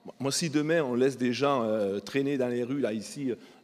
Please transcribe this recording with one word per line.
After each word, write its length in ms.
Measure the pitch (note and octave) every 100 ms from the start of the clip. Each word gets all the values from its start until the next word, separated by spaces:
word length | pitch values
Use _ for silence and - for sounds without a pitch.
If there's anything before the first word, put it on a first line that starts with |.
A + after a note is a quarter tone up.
| - -
Moi, 140 | C3+
si 160 | C3+ E3+
demain, 340 | D3 D3+ E3+
on 120 | C#3
laisse 240 | A#2+ C3 B2
des 160 | B2
gens, 300 | A#2 C#3 C#3
euh, 360 | A2+ A2 G2 G2+
traîner 380 | - C#3 C#3 C#3+
dans 100 | B2
les 140 | A#2+
rues, 180 | A#2+ C#3+
là, 140 | A#2+
ici, 380 | A2 G2 - C#3 A2 - -